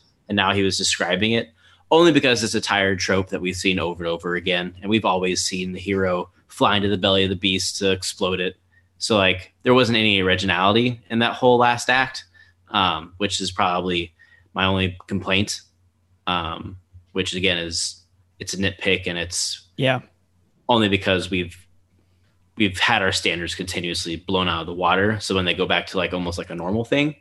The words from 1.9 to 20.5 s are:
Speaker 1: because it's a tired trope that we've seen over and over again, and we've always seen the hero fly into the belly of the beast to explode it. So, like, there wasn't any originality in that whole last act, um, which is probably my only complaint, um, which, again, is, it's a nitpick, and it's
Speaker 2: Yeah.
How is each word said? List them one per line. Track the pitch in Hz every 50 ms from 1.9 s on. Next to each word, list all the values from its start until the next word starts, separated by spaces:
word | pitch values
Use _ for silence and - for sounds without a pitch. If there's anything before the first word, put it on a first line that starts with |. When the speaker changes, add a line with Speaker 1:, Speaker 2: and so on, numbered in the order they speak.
| 156 160 170 170
Speaker 1:
because | 151 143 139 131 120 110 110
it's | 107 110
a | 110
tired | - - 107 101 98 98 98 90
trope | - - 98 95 95 -
that | 98 78
we've | 87 90 92
seen | 92 - 98 92 87
over | 80 85 87 85 87
and | 85
over | 85 82 - 87 87
again, | 87 85 92 90 87 90 90 87 90 98
and | 101
we've | 110 110 98
always | 107 92 92 92 92 92 87
seen | - - 98 92 92 92
the | 92 92
hero | 90 101 98 95 95 92 90 90 90 - _ _ _
fly | _ - - 135 110 101
into | 101 98 101
the | 104
belly | 95 90 98 95 95 95
of | 95
the | 98
beast | 90 95 98 92 92 95 - - -
to | 101 95
explode | 95 95 95 - - - 101 92 92 90
it. | 90 92 - _ _ _ _ _ _ _ _ -
So, | - - 113
like, | 104 95 95 92 90 - - _ _ -
there | 127 123
wasn't | 127 127 110 117
any | 110 110 107 101 98
originality | 92 92 92 92 98 95 87 87 92 101 104 113 120 123 123 117 - -
in | 117 113
that | 117 117 -
whole | - 131 123 123
last | 120 123 120 120 117 - -
act, | 127 131 131 127 - - - _ _ - - _ _ _ _ -
um, | - 104 95 90 82 78 80 - -
which | - 101 98 - -
is | 98 90
probably | 90 - 104 92 87 90 90 92 90 87 85 82 _ _ - _ _ _ _ _ -
my | 98 95
only | 95 98 95 95 92 92 90 -
complaint, | - 104 92 95 - 95 95 107 - - - - _ _ _ _ _ _ _ _ _ _ _ -
um, | 87 90 87 82 80 85 87 - - 95 - _ _ - - _ _ -
which, | 95 92 90 -
again, | 90 90 92 90
is, | 87 85 85 85 - - - - - _ _ _ _ _ _ _
it's | - - - -
a |
nitpick, | 92 98 95 98 - - 101 92 90 90
and | 90 87
it's | 87 85 87 - - - - - - - _ _
Speaker 2:
Yeah. | - 135 127 127 127 - _ _ _ _ _ _ _ _ _